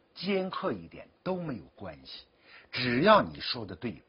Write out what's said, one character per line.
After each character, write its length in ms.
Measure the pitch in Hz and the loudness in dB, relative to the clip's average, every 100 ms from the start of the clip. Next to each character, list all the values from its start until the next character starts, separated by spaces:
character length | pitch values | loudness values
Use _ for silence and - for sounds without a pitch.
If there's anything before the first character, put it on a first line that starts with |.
| _ - | _ -6
尖 340 | 175 190 185 | 0 0 0
刻 240 | - 185 | -2 -4
一 140 | 104 82 | -4 -8
点 200 | - - _ | -16 -18 _
都 140 | 180 185 | -6 -4
没 200 | 165 113 | -4 -6
有 80 | - - | -10 -14
关 200 | 92 71 - | -14 -12 -16
系， 200 | - - _ - - - | -16 -18 _ -20 -20 -8
只 300 | - 123 120 | -2 0 6
要 200 | 190 214 | 8 8
你 180 | 90 76 | 6 -4
说 260 | - 123 101 | -6 -4 -6
的 100 | 92 | -6
对， 260 | 120 80 | -6 -6